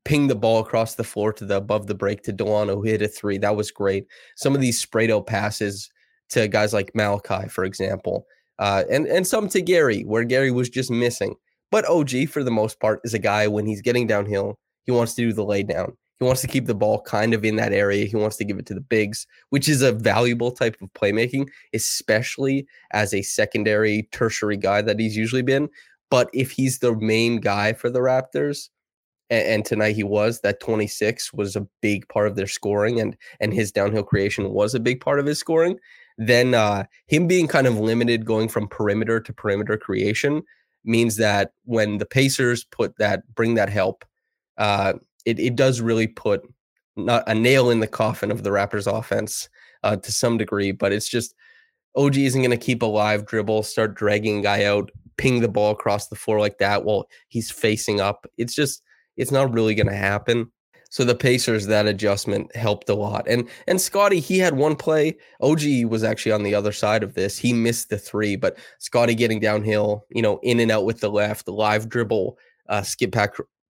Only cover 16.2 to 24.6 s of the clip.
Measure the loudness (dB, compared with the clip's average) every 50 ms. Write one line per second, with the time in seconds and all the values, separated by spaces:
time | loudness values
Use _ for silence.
16.2 | 2 2 2 2 0 -2 -2 -2 -2 -2 -2 0 0 0 0 0 -2 -2 -2 0
17.2 | 2 2 2 2 2 0 0 0 0 2 2 2 2 2 2 0 0 0 -2 -2
18.2 | -2 -2 -2 -4 -6 -6 -6 -8 -8 -10 -10 -10 -4 0 0 0 0 0 -4 -8
19.2 | -12 -14 _ _ _ _ -2 -2 0 0 2 2 4 2 2 2 2 2 2 2
20.2 | 2 2 0 0 -2 -4 -2 -2 -2 -2 -2 -4 -12 -20 -6 -2 0 0 2 2
21.2 | 0 0 -2 -4 -4 -4 -8 -18 -12 _ -6 -4 -4 -4 -4 -4 0 2 2 2
22.2 | 0 -2 -6 -4 -2 0 0 -2 -4 -6 _ -20 -12 -6 -2 -2 0 0 0 -2
23.2 | -2 -2 0 0 0 0 0 0 0 2 2 2 2 2 0 0 -2 -6 -4 -2
24.2 | -2 -2 -2 -2 -2 -2 -2 -2